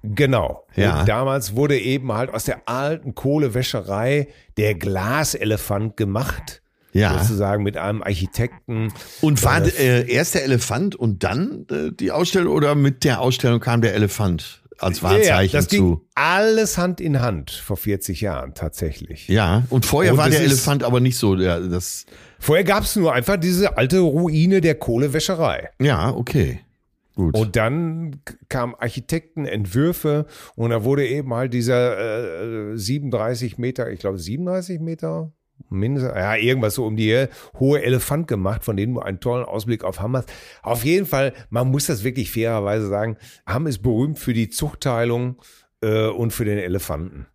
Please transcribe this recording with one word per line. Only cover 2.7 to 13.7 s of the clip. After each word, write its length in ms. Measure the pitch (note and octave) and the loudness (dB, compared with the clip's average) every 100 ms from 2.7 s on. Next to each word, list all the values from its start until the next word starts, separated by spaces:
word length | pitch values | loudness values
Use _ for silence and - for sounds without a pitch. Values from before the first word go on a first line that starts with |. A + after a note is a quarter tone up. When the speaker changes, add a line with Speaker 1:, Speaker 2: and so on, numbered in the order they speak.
| A#2+ C#3+ E3 C3+ - | -4 -2 -4 -8 -4
Speaker 1:
Kohlewäscherei 1120 | C3+ D3 C#3 A2+ B2+ A#2 F#2 G2 A#2+ C#3+ C#3+ - _ - | 0 2 2 0 -2 -4 -4 -2 0 0 -2 -8 _ 0
der 200 | G#2 F#2+ | 0 0
Glaselefant 1200 | G#2 F#2+ G2 C#3 D#3 - G#2+ G#2+ - G2+ A2 - | -2 -2 -2 0 -2 -2 -2 -2 -2 -2 -4 -2
gemacht. 680 | G#2 G2 C3+ - - - _ _ _ | -2 -2 -4 -6 -10 -18 _ _ _
Speaker 2:
Ja. 260 | F#2 G#2 C#2+ | 4 4 4
Speaker 1:
Sozusagen 440 | G2 G#2 G2 G#2 | 2 2 0 0
mit 120 | G2+ F2+ | -2 -2
einem 260 | F#2+ A2 | -4 -4
Architekten. 920 | - G2 F#2 - A#2+ - - A2+ A2 - - - | -4 -4 -4 -2 -4 -4 -8 -4 -4 -6 -18 -2
Speaker 2:
Und 220 | D#3 C#3 | 2 4
war, 200 | A#2 D3 - | 4 4 2
Speaker 1:
Äh, 360 | - C3 B2 | 4 4 4
Speaker 2:
äh, 80 | A#2+ | 4
erst 240 | A#2+ D3+ | 0 2
der 100 | F#3 | 0
Elefant 500 | C3+ B2 - A2+ G3 | 2 2 2 -2 -2
und 300 | - A#2 F#2+ | 0 -2 0
dann, 420 | F#2 A2+ G#3 - - | 0 0 -2 -6 -6
äh, 200 | D3 - | -4 -4
die 200 | - F#2+ | -4 -2
Ausstellung 420 | C#3+ F3 F#3+ F3 | 0 0 2 2
oder 200 | D3 D3 | 2 2
mit 280 | D3 C#3 C3 | 4 2 2
der 160 | D3+ A#2+ | 0 2
Ausstellung 380 | B2 B2 C3 A#2 | 0 2 2 2
kam 240 | - | 2